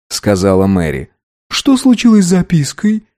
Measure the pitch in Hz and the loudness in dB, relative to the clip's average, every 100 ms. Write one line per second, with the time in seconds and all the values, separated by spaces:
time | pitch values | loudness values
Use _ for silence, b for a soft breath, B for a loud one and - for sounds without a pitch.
0 | _ - 107 95 98 95 95 95 80 67 | _ -8 -2 0 2 2 2 0 -2 -6
1 | - _ _ _ _ - 285 262 254 233 | -12 _ _ _ _ -4 0 2 2 2
2 | 240 214 175 185 - 165 135 - 208 214 | 4 2 2 0 0 -2 -2 -4 -4 -4
3 | _ | _